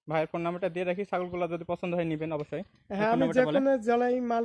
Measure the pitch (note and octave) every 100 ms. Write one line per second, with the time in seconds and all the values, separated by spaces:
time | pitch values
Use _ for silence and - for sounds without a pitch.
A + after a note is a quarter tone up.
0 | - D#3 D#3 F3 E3+ F3 F3+ E3+ F3+ F3+
1 | G3+ F3+ F3+ F3 F3 E3+ E3 F3 F#3 F3
2 | E3 D#3 D#3+ D#3 D3+ D3 G3 _ - G3
3 | G#3+ A#3+ C4 B3+ B3+ C#4 C4+ C4+ A3 A#3+
4 | B3 B3 A#3+ A#3